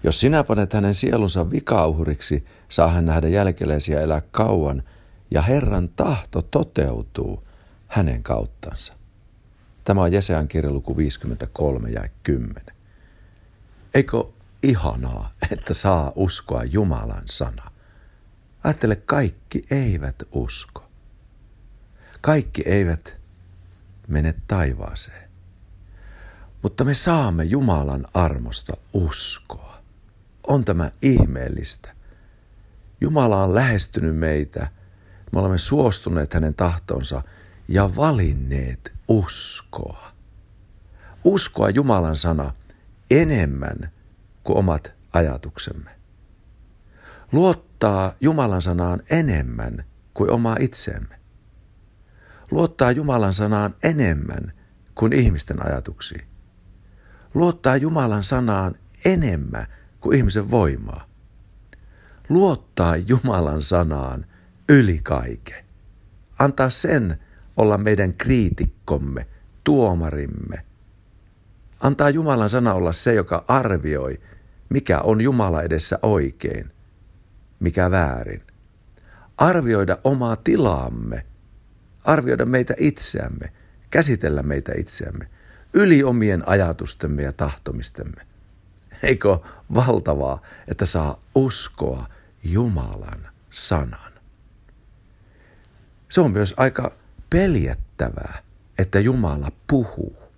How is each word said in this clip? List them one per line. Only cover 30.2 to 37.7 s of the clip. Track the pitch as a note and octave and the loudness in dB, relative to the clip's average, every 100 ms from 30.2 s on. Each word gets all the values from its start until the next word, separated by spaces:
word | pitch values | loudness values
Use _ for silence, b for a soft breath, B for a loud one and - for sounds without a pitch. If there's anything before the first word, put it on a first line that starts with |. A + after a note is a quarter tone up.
| - - - | -20 -14 0
On | C#3 A2+ | 2 2
tämä | E2+ D#2 - | 0 -2 0
ihmeellistä. | C3+ B2 - C2 B1+ C2+ - - - - b b b b b b b b b - | 4 6 4 2 -6 -6 -8 -12 -16 -20 b b b b b b b b b -4
Jumala | D3 D3+ B2 G2 | 0 2 4 4
on | F#2+ G2 | 2 2
lähestynyt | C3 G#2 - - D#2+ D#2 | 2 0 -2 -4 -2 -2
meitä. | D#2+ D2+ D2 - D2 b b b b b b | 0 -2 -4 -8 -10 b b b b b b
Me | - | -2
olemme | F#2+ F#2 | 0 0
suostuneet | - C#3+ B2+ G2 - E2+ D2 | 0 2 2 0 -4 -2 -2
hänen | E2+ D#2 D2+ | 0 -2 0
tahtonsa | F2+ E2+ - C2 C2+ C2+ - b b b | -2 -2 -6 -6 -4 -8 -10 b b b
ja | - | -2